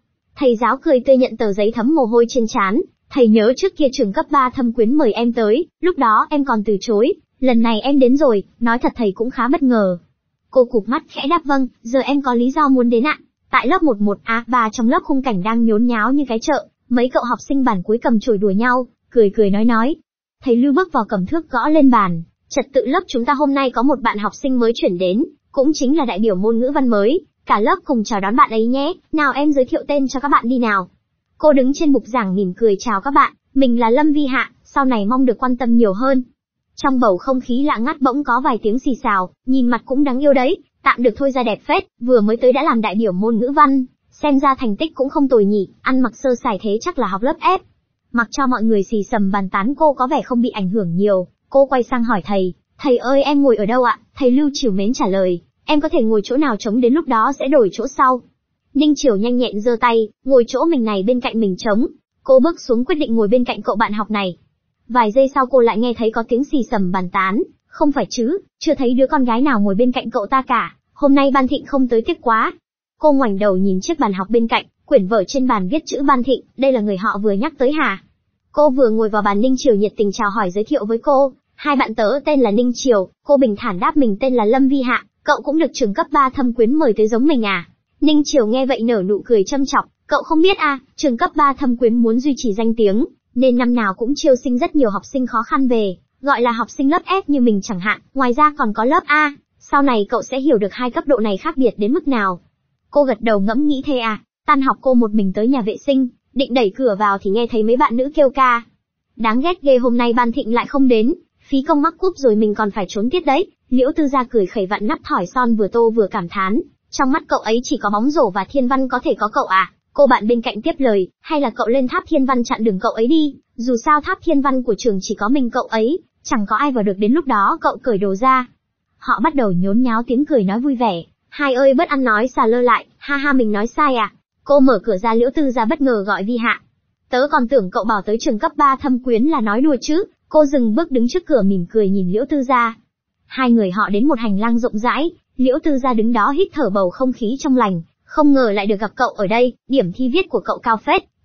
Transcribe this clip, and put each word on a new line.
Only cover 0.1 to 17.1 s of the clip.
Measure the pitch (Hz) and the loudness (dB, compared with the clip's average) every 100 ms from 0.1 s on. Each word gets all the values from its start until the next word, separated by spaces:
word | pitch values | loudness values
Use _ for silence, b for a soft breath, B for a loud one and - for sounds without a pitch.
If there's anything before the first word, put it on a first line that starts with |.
| _ _ - | _ _ -2
Thầy | 269 220 | 0 0
giáo | 220 262 | -2 -2
cười | 330 254 | 0 0
tươi | 254 262 | 4 2
nhận | 254 226 | 2 -2
tờ | 220 | -4
giấy | 196 208 233 | 0 -2 0
thấm | 233 320 | 0 2
mồ | |
hôi | 226 240 233 | 2 2 2
trên | 262 220 | 0 -2
trán, | 247 190 240 392 _ _ | -2 -2 -2 -4 _ _
thầy | 285 226 | 2 4
nhớ | 220 208 262 | 4 2 0
trước | 381 - | -4 0
kia | 277 | -2
trường | 269 208 | 0 -2
cấp | 208 - | -4 -2
ba | 285 254 | 0 0
Thâm | 277 240 | -2 -4
Quyến | 240 220 | 0 0
mời | 294 233 | 2 2
em | 208 240 | 0 -2
tới, | 233 214 247 349 _ | 0 0 0 -2 _
lúc | 339 330 | -4 0
đó | 233 220 311 | 2 2 0
em | 294 277 | -2 -2
còn | 226 | -2
từ | 202 196 | -2 -2
chối, | 247 208 269 - _ _ | -2 0 0 -2 _ _
lần | 262 233 | 0 2
này | 233 214 | 2 0
em | 262 294 | 0 2
đến | 247 277 | 4 4
rồi, | 285 208 - _ | 2 2 -2 _
nói | 233 240 | -2 0
thật | 311 - | -2 -2
thầy | 214 | -4
cũng | 190 233 | -2 -6
khá | - 240 | -4 -2
bất | 330 | 0
ngờ. | 269 233 190 175 - _ _ _ _ | 2 2 0 -2 -10 _ _ _ _
Cô | 262 240 | 0 2
cụp | 208 196 | -2 -4
mắt | 294 - | -6 -8
khẽ | - 269 | -8 -2
đáp, | 339 269 | -2 0
"Vâng, | 277 254 - | 0 -2 -6
giờ | 226 262 | -4 -2
em | 240 285 | 0 -2
có | 269 | 0
lý | 240 247 | 0 0
do | 285 285 | 2 2
muốn | 262 240 | 4 2
đến | 233 | 2
ạ." | 294 - _ _ _ | 0 -4 _ _ _
Tại | 277 233 | -2 0
lớp | 370 | 2
một | 311 208 | 0 0
một | 202 196 | -2 -2
A | - 226 233 | -4 -6 -2
ba | 247 220 | -2 -2
trong | 233 226 | 0 0
lớp | 330 | 0
khung | - 269 | 0 -2
cảnh | 262 196 | -2 -2
đang | 202 233 226 | -2 0 2
nhốn | 214 240 | 2 2
nháo | 233 214 | 0 0
như | 285 269 | 0 -2
cái | 226 | -4
chợ, | 311 269 - _ - | -2 -4 -4 _ -6
mấy | 233 | -2
cậu | 254 | 0